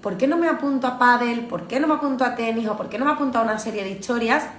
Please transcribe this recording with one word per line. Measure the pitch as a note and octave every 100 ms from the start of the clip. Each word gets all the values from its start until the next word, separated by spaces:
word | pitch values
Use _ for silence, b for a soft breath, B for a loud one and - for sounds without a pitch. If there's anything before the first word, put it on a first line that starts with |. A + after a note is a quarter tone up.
¿Por | G3+ F#3
qué | C4+
no | E4+
me | E4+
apunto | D4+ C#4+ C4+ B3
a | B3
pádel? | B3 A#3+ A#3+ A#3
¿Por | A#3 F3 -
qué | B3
no | D4+
me |
apunto | D4 C#4+ B3+ B3
a | A#3+
tenis? | A3+ A3+ A3
¿O | G#3
por | -
qué | G#3
no | C#4+
me |
apunto | D4+ C#4 A#3+
a |
una | A3+ G#3+
serie | A#3 G#3 F#3+
de |
historias | G3 - A#3 A3+ C#4+ -